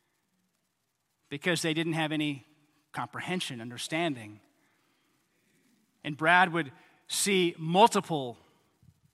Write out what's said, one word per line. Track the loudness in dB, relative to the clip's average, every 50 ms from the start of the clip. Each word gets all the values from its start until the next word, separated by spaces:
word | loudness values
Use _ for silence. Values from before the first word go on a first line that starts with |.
| _ _ _ _ _ _ _ _ _ _ _ _ _ _ _ _ _ _ _ _ _ _ _ _ _ -14
because | -12 -4 -2 0 0 0
they | 0 -2 -2
didn't | -2 -2 -2 -2
have | -2 -2 -2
any | -2 -2 -2 -4 -4 -8 -12 _ _ _ _ _ _ _ _ _
comprehension, | -10 -10 -10 -8 -10 -10 -6 -6 -4 -4 -6 -6 -10 -10
understanding. | -12 -12 -12 -12 -10 -6 -4 -2 -2 -2 -4 -6 -10 -16 -18 -20 _ _ _ _ _ _ _ _ _ _ _ _ _ _ _ _ _ _ _ _ _ _ _ _ _ _ _ _ _ _ _ _ -10
And | -10 -6
Brad | 0 4 6 6 6 6 6 2
would | -2 -4 -4 -10 -18 -20 -20 _ _ _
see | -6 -4 -2 0 2 2 2 2 0 -2 -4
multiple | -4 2 6 6 6 6 6 2 -2 -2 -4 -4 -4 -6 -10 -12 -20 _ _ _ _ _ _ _ _ -20 _ _ _ _